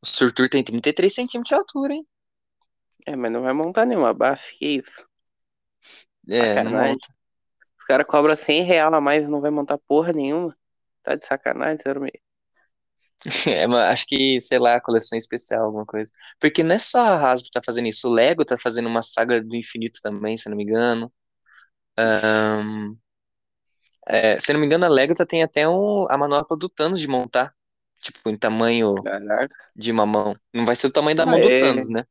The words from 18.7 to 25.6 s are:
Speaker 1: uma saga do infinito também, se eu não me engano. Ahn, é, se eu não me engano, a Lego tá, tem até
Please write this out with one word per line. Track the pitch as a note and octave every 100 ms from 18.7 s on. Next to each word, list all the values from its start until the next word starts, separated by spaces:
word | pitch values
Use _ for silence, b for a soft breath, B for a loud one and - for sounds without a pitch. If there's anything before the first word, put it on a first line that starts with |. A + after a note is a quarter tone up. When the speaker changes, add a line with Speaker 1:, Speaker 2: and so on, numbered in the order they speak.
| A#2 A#2
Speaker 1:
uma | A#2
saga | A2+ - A#2 A#2+
do | A2 A#2
infinito | A2+ A#2 A2+ -
também, | G#2+ G#2 G#2+ A2
se | -
eu |
não | G#2
me |
engano. | G#2 A2+ A#2+ A#2 A#2 _ _ _ b b b _ _ -
Ahn, | A2+ G#2+ G#2+ A2 G#2+ G#2+ G#2+ G#2+ G#2 A2 _ _ _ _ _ _ _ _ _ _ -
é, | G#2 A2 G#2
se | -
eu |
não | D3
me | D3
engano, | D#3+
a | F3+
Lego | C#3 C#3
tá, | E3 E3+
tem | E3
até | D#3+ -